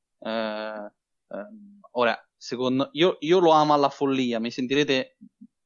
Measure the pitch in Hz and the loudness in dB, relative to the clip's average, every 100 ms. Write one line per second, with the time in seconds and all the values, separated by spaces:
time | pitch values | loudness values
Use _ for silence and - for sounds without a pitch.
0 | _ _ 113 110 110 107 107 107 104 _ | _ _ -8 -6 -6 -8 -10 -12 -16 _
1 | _ _ - 98 104 - - - - 120 | _ _ -16 -14 -14 -18 -20 -20 -10 -2
2 | 117 110 _ _ - 123 127 131 139 147 | -2 -2 _ _ -10 -4 -2 0 -2 0
3 | 180 - 151 185 170 156 151 147 139 - | 0 0 0 4 6 6 4 2 2 0
4 | 139 135 123 113 117 131 127 139 143 131 | -2 0 -2 -2 -4 -6 -2 0 0 -2
5 | - _ - _ - _ | -4 _ -20 _ -20 _